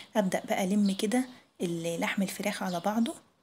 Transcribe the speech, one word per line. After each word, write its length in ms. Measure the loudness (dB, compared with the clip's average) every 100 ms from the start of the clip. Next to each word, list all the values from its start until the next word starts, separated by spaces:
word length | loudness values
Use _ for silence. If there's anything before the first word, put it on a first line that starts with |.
| -4 0
أبدأ 260 | 2 0
بقى 200 | -2 0
ألم 300 | 2 4 4
كده 300 | 2 2 2 0 -6 _ -6
ال-، 400 | -4 -2 -4 -2
لحم 220 | -2 0
الفراخ 400 | -2 0 -4 -2
على 180 | -4 -2
بعضه 340 | 0 2 0 -2 _ _